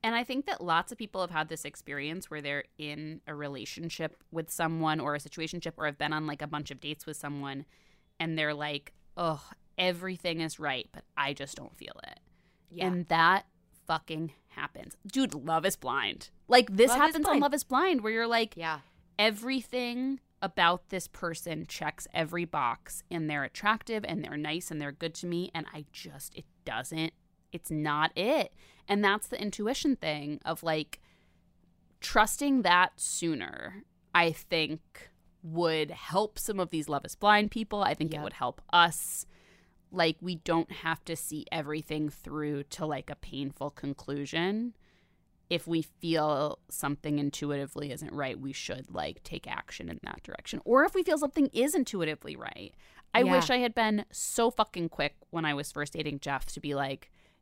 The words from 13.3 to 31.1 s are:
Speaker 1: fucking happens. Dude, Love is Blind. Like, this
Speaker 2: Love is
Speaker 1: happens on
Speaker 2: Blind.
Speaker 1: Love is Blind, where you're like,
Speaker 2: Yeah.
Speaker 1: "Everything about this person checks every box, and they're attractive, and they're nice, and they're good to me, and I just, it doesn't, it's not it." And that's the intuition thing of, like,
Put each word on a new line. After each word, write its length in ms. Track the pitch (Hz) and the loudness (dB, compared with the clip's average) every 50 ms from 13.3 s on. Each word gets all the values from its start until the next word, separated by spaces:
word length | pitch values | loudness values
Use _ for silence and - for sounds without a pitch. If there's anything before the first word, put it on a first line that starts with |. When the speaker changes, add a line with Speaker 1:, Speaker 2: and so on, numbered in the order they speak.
| 185 196 - _ _ _ _ _ _ - _ | 6 4 2 _ _ _ _ _ _ -20 _
Speaker 1:
fucking 460 | - 165 156 _ - 160 156 165 160 - _ _ _ | -4 -4 -2 _ -6 -6 -6 -6 -8 -8 _ _ _
happens. 460 | - - 147 147 _ - - - - _ _ | -10 -8 -8 -8 _ -12 -16 -16 -18 _ _
Dude, 260 | 202 - 262 269 - - | -6 0 0 0 0 0
Love 300 | 151 123 156 165 160 160 | -6 -4 0 0 2 2
is 100 | 190 190 | 0 -2
Blind. 540 | - - 131 123 135 120 101 78 - - - _ - _ - | 0 -4 -2 -2 0 -2 -2 -4 -6 -12 -18 _ -20 _ 8
Like, 220 | 233 247 240 - 196 | 8 8 8 8 6
this 140 | 190 233 254 | 8 8 8
Speaker 2:
Love 80 | 240 262 | 8 6
is 20 | |
Speaker 1:
happens 240 | 285 320 320 330 233 | 6 4 4 2 2
on 40 | 381 | 4
Speaker 2:
Blind. 120 | 302 285 285 | 6 6 6
Speaker 1:
Love 120 | 285 269 | 4 2
is 100 | 294 - | 0 -2
Blind, 360 | _ 262 254 349 381 349 254 208 | _ 2 4 4 4 4 2 2
where 100 | 214 220 | 0 0
you're 140 | 226 233 | 0 2
like, 300 | 233 233 233 233 220 - 170 | 2 2 2 2 0 -2 -6
Speaker 2:
Yeah. 220 | 165 160 160 147 - _ _ _ _ _ _ - | -4 -4 -4 -4 -8 _ _ _ _ _ _ 4
Speaker 1:
"Everything 1000 | 208 226 214 208 226 247 269 262 226 - - 254 247 240 240 247 254 269 269 262 _ _ _ _ - | 4 4 4 2 -2 -2 -2 -2 -2 -2 -4 -2 -2 -2 -2 -2 -2 -2 -2 -4 _ _ _ _ -6
about 480 | 190 - - 175 170 175 180 - _ | -4 2 6 6 6 6 4 -2 _
this 180 | - 185 - - | -6 -6 -6 -6
person 580 | - - - 170 165 - - 170 160 151 165 | -10 -6 -6 -6 -4 -6 -6 -6 -6 -6 -6
checks 400 | 160 - - - 151 - - - - - | -8 -8 -4 -4 -4 -4 -6 -12 -6 -2
every 320 | - 165 156 175 175 175 | -2 -2 0 -2 -4 -4
box, 580 | 165 - 156 131 120 117 - _ - - - - _ | -2 0 0 0 0 0 -2 _ -14 -14 -14 -10 _
and 180 | - 170 160 151 | -6 -4 -4 -2
they're 120 | 151 147 139 | -2 -2 -4
attractive, 600 | - _ - - 208 220 214 - - 226 214 208 | -6 _ -2 0 0 0 0 -2 -4 -4 -4 -4
and 160 | - - 214 151 | -4 -4 -4 -4
they're 140 | 151 147 | -6 -6
nice, 340 | 147 151 151 156 175 175 - | -6 -4 -4 -4 -4 -6 -6
and 100 | 160 151 147 | -6 -6 -6
they're 100 | 143 143 | -6 -6
good 220 | _ - 165 156 | _ -6 -6 -6
to 120 | - - | -6 -6
me, 240 | 175 175 170 180 - - | -2 -2 -2 -2 -4 -6
and 120 | 165 160 - - | -8 -10 -8 -12
I 140 | 156 147 - - | -14 -14 -14 -16
just, 440 | - - 170 147 139 - - - | -16 -16 -14 -14 -12 -14 -12 -12
it 80 | - 131 _ _ _ _ | -14 -18 _ _ _ _
doesn't, 480 | - 117 113 127 - 160 160 160 165 _ _ _ _ _ _ _ _ - | -4 -4 -4 -4 -4 -4 -2 -2 -2 _ _ _ _ _ _ _ _ -14
it's 180 | 170 - - | -12 -8 -4
not 420 | 160 156 151 151 147 151 156 - - | -4 -2 0 0 2 2 2 2 2
it." 360 | - 185 226 294 311 208 - - - - - - _ - | 2 2 4 4 4 2 0 -4 -18 -20 -20 -20 _ 0
And 160 | - 202 202 208 | 2 2 6 6
that's 240 | 196 202 214 - | 6 4 4 0
the 140 | - - - | -6 -6 -4
intuition 560 | 208 208 - - 208 214 277 - - 302 262 | -4 -6 -4 -2 0 0 0 2 2 2 2
thing 440 | - - 160 151 147 143 147 151 - - | 2 0 -2 -2 -2 -2 -6 -6 -6 -4
of, 180 | - 165 156 - | -4 -4 -2 0
like, 380 | 165 156 156 151 _ - - _ _ | 0 2 2 0 _ -8 -16 _ _